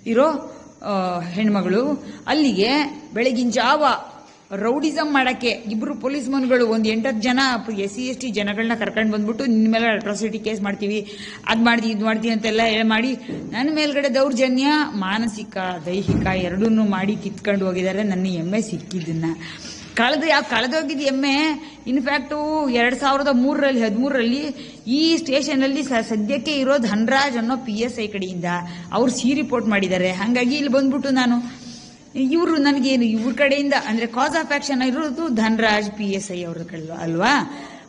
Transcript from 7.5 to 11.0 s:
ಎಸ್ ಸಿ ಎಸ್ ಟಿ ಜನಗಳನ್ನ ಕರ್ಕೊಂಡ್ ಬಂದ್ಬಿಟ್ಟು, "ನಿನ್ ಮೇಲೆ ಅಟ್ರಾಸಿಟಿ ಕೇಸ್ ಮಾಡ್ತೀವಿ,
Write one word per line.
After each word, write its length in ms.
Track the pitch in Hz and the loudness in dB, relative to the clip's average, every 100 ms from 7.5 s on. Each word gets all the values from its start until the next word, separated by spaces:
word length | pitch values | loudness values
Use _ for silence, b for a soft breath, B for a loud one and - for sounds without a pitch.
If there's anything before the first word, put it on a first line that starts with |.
| 233 202 208 | 0 -4 -4
ಎಸ್ 140 | 196 | -4
ಸಿ 140 | 214 254 | -4 -6
ಎಸ್ 120 | 254 | -6
ಟಿ 100 | 262 | -4
ಜನಗಳನ್ನ 420 | 202 202 208 226 226 | -2 -2 -2 -2 -2
ಕರ್ಕೊಂಡ್ 320 | - - 220 | -2 0 0
ಬಂದ್ಬಿಟ್ಟು, 340 | 214 208 220 277 | 0 0 0 2
"ನಿನ್ 260 | 220 220 | 4 4
ಮೇಲೆ 160 | 226 233 | 4 2
ಅಟ್ರಾಸಿಟಿ 520 | 214 214 202 220 214 | 0 -2 -4 -4 -4
ಕೇಸ್ 220 | 214 214 | -4 -4
ಮಾಡ್ತೀವಿ, 560 | 202 202 202 214 | -4 -4 -2 -2